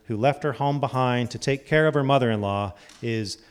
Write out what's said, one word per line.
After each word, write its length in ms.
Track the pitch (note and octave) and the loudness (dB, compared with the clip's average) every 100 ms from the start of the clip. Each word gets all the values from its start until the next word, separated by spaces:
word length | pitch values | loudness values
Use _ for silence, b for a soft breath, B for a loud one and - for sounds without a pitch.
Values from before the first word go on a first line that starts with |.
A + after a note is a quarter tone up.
| - | -8
who 100 | G#2+ | 0
left 280 | C3 C#3 | 0 0
her 100 | D3+ | -2
home 260 | A#2+ C#3+ C#3+ | -2 0 0
behind 500 | C3+ B2+ B2+ B2 A#2+ | 0 0 0 0 -2
to 60 | A#2 | -4
take 300 | - C#3 - | -2 -2 0
care 200 | D#3 D#3 | 2 4
of 60 | |
her 100 | D3 | 2
mother-in-law, 680 | C3+ C#3 B2 G#2+ G2+ G2+ G2+ B B B | 2 4 2 0 -2 -2 -4 B B B
is 380 | A#2 A2+ G#2 - b | -6 -4 -6 -10 b